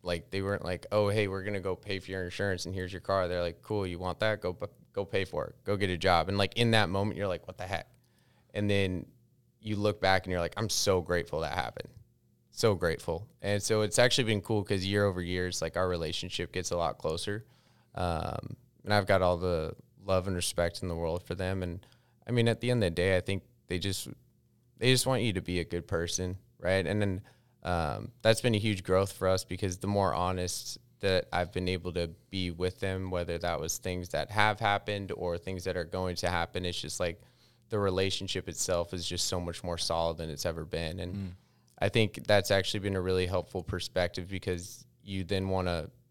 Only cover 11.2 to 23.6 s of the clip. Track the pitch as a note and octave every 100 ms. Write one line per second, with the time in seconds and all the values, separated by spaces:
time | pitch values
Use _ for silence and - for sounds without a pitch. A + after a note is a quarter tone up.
11.2 | - D#2 D#2 F2+ A#1 - - - - _
12.2 | _ _ _ - A2+ F#2 E2+ D#2+ - E2
13.2 | G#2+ _ G2 G#2 - A2 G#2+ - B2 -
14.2 | A2+ G#2+ - A2 F#2+ G2 F#2+ G2+ G2+ F2+
15.2 | F2 F2+ F2+ F2 E2 F2 F#2 F2 D#2+ D#2
16.2 | F2+ - F2 F2+ - F2 E2+ - E2+ D#2+
17.2 | - G#2 - _ _ _ _ - F2+ D#2+
18.2 | D#2 - - - _ _ - G#2 G2 G2
19.2 | F2+ F2 F2+ E2+ D#2 - - _ G2 F#2+
20.2 | F#2 F2+ - - F2 - F#2 E2 E2+ F2
21.2 | - F2+ F#2 F#2+ F2+ F2 - _ _ _
22.2 | - B2 A#2 A2+ A#2+ B2 F#2+ E2 F2+ F#2
23.2 | - G2 - _